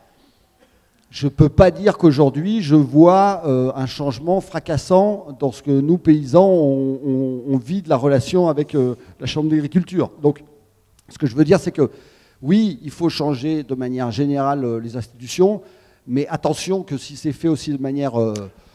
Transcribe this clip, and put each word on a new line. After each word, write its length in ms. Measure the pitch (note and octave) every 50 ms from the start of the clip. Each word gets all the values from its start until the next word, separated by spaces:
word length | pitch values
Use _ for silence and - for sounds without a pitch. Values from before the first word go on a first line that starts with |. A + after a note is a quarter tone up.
| _ _ _ _ _ _ _ _ _ _ _ _ _ _ _ _ _ _ _ _ _ _
je 160 | - - C#3 C#3+
peux 200 | - - D#3 D3
pas 220 | - - G3 F#3
dire 300 | E3 E3 F#3+ G#3 F#3 -
qu'aujourd'hui 640 | - E3 C#3 C3 D3+ C#3 B2+ C#3+ D#3+ G3 A3 A3+ F#3
je 100 | C#3+ D3
vois, 720 | D#3 D3 B2 B2 D3+ D#3+ F3 F3+ F#3+ G3 G3+ G3+ F3+ E3+
euh, 260 | D#3 C3 B2+ B2+ B2+ B2+
un 100 | C3+ C3
changement 560 | B2 - - D3 C#3+ B2 G#2+ D3 E3+ F3+ G3
fracassant 840 | F3 - - D#3+ - - D#3+ C3+ - - F#3 F#3 G3 G#3 G#3 G3 C3+ D3 C#3 A#2+
dans 120 | C#3+ C3+
ce 100 | A#2 -
que 80 | - D3
nous 300 | C#3 C#3 C#3 D3 E3+ F3
paysans 500 | - E3 D3+ D3+ D3 B2+ A#2+ F3 F#3+ G3
on, 500 | F#3+ F3 D#3 C#3 C3+ C3+ C3+ C3+ C3+ C3+ C3+
on, 380 | C#3+ C3 C3 C3+ C3 C3 B2 A#2+ C#3+ C3+
on 40 | C3
vit 260 | A#2 A2+ F3 G3+ F3
de 60 | D#3
la 80 | D#3 B2+
relation 520 | B2 C#3+ C#3 C3 - - - F#3 F3+ E3
avec, 240 | D3 C#3 D3+ D3 -
euh, 220 | D3 B2+ B2+ A#2+ A2+ - - - _
la 80 | - B2+
Chambre 200 | - D#3 D3+ D#3
d'agriculture. 580 | D#3 D#3 D3 C#3+ D3 F#3 F3 - F#3 F#3 C3 - - - D3
Donc, 200 | D3 D3 - - - _ _ _ _ _ _ _ _ _ _ _ _
ce 120 | - -
que 80 | D3+ C3+
je 80 | G#2+
veux 100 | C3+ D#3
dire, 140 | C#3+ F3 E3+
c'est 120 | - F3
que 200 | E3+ - C#3+ A#2 - - - _ _ _ _ _ _ _
oui, 380 | - C3+ F#3 G#3+ A3+ G#3 D#3+ A#2
il 80 | - D3
faut 200 | - - E3+ E3
changer 520 | - - D3+ D3 D3 B2 B2+ D#3 D#3+ D#3
de 140 | C#3+ A2+ C3
manière 340 | B2+ B2+ B2 B2+ B2+ B2+ A#2+
générale, 560 | A2 A2 D3 C#3+ C#3+ C#3 C3+ C#3 C#3+ C#3+ C3
euh, 140 | A#2+ A#2 A2+
les 180 | A2+ A#2 A2+ B2
institutions, 640 | A2+ - - A#2+ B2 A#2+ - - F3+ G3 G#3+ G3 - - - _ _ _ _ _ _ -
mais 180 | B2 C3+ D3 -
attention 520 | E3 D3 - D3+ D3+ - - - F#3+ G3
que 160 | F3+ - D3 B2+
si 180 | - - D3
c'est 160 | B2+ - D#3
fait 160 | C3 - - E3
aussi 240 | D#3+ C3+ - D3+
de 100 | D3 C3+
manière, 380 | C3 C3+ C3+ C#3+ C#3+ C3+ A#2 A#2
euh, 140 | A2+ A2+ G#2+ G#2+ G2+ F#2+ - - _ _